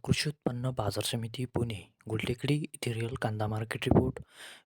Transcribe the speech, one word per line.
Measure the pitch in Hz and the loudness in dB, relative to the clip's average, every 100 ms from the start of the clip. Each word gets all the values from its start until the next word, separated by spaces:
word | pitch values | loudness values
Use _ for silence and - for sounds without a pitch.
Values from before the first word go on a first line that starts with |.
कृषी | - - 151 | 2 2 2
उत्पन्न | - - 123 127 127 | 0 -2 0 -2 0
बाजार | 104 110 | 0 2
समिती | 110 120 113 - | 0 0 -2 -4
पुणे | 123 - 117 107 - _ - | -2 0 0 -2 -8 _ -4
गुलटेकडी | 107 - 120 127 | -2 0 0 2
येथे | 147 156 - - | 2 0 -4 -2
रिअल | 113 117 | 0 -2
कांदा | 131 117 107 107 | 0 0 2 0
मार्केट | 110 113 123 - | 0 -2 -2 2
रिपोर्ट. | - 127 - - - - - | 4 2 -2 -12 -18 -18 -18